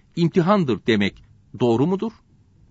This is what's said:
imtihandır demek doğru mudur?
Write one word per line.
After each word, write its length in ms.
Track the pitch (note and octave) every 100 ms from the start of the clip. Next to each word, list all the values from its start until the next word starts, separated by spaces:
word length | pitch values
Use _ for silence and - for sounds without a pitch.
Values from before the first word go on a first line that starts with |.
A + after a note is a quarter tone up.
| _ -
imtihandır 640 | E3+ F#3+ E3 G#3 C#3 G2 -
demek 360 | G#2+ G2 - - _ _ -
doğru 280 | A#2+ A#2 E3
mudur? 240 | F#3+ A3 - _ _ _ _ _